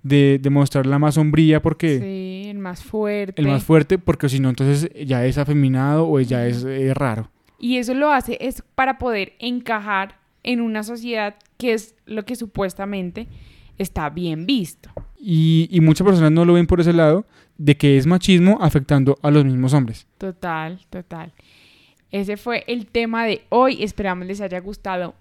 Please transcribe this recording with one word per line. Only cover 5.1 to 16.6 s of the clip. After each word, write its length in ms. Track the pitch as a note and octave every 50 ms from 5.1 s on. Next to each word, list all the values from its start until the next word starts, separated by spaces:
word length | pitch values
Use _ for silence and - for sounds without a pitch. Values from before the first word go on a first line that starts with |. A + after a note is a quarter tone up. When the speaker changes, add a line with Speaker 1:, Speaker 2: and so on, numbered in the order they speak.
| C3 A#2+ A#2+
Speaker 1:
es 100 | C3 B2+
afeminado 720 | D3 C#3+ C#3+ D3 D3 C#3 C3 C3 C3 C3+ C#3+ D3 D#3 E3 D#3+
o 100 | D#3 C#3
ya 200 | C3 A#2+ B2+ B2
Speaker 2:
Ujú. 80 | A#2+
Speaker 1:
es, 160 | A#2+ A#2+ A#2+ B2
eh, 320 | C3 C3+ C3+ C3+ C3 C3+
raro. 340 | - C#3+ B2+ A2 A2 G#2+ - _ _ _ _ _ _
Speaker 2:
Y 180 | - A#3+ B3+
eso 160 | B3+ A#3+ A3+ B3+
lo 160 | C4+ D4 D4+
hace 280 | D4 B3+ B3 A#3 A#3 -
es 220 | - C4 B3+ - - _ _
para 240 | - C4 C4 C4
poder 360 | B3+ B3 B3 A3+ G3+ F#3+ - _
encajar 760 | _ A#3 B3 B3 B3 B3 A#3+ A3+ G#3+ G#3 G#3+ G3+ F#3+ G3 G3+ - _ _ _ _ _
en 200 | _ - B3 A#3
una 200 | A#3 A3+ A3 G#3+
sociedad 540 | G#3+ A3 A#3+ A#3 A#3 A#3+ A#3 A3 G#3 G#3 G#3 _ _ _ _ _
que 140 | A#3+ B3 A3
es 200 | A3 G#3+ _ _ _ _
lo 180 | - G#3+ G#3+ G3+
que 100 | - B3+
supuestamente 920 | A#3 A#3 G3+ _ G3+ G3 F#3+ - - G3 G3+ G3+ G3 F3+ F3 E3+ G#3+ A#3 - - - - - - - _ - _
está 320 | - G3 F3+ - F#3 D#3 D3
bien 380 | D3+ E3+ F3 E3+ D#3 D#3 E3+
visto. 420 | F3+ C#4 A#3+ F3+ D3 - _ _ - - - - - - _ C#4+
Speaker 1:
Y, 440 | G3+ E3 D#3+ D#3+ D#3+ D#3+ D#3+ E3 -
y 120 | F#3 F3
muchas 240 | D#3+ D#3+ D#3 - F#3
personas 240 | G3+ F#3+ E3+ D#3+ D#3
no 140 | D#3 E3 E3+
lo 80 | F3 F3
ven 120 | F3